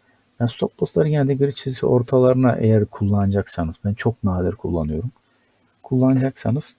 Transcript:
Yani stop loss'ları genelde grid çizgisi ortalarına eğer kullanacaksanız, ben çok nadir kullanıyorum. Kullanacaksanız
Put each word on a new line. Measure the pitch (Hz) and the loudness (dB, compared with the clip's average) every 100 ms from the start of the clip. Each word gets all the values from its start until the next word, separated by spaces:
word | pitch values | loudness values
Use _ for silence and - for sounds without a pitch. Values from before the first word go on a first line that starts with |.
| _ _ _ - | _ _ _ -4
Yani | 120 | -4
stop | - - - | -2 -6 -4
loss'ları | - 165 156 | -2 0 2
genelde | 151 135 | 2 0
grid | 135 139 | 0 -2
çizgisi | 135 135 127 - | -2 -8 -4 0
ortalarına | 123 120 131 127 127 127 - | 0 2 2 4 4 2 2
eğer | 113 110 | 2 2
kullanacaksanız, | 104 - 101 101 98 98 92 - 82 - | 2 -2 0 2 2 0 -2 -4 -6 -4
ben | 101 | -6
çok | 107 120 113 | -2 -4 -2
nadir | 101 90 90 | -2 0 -2
kullanıyorum. | - - 87 76 78 127 - _ _ _ _ _ _ | -4 -4 -2 -2 -4 -6 -12 _ _ _ _ _ _
Kullanacaksanız | - 127 131 131 131 - 113 131 - | -4 0 2 2 0 -4 -4 -4 -6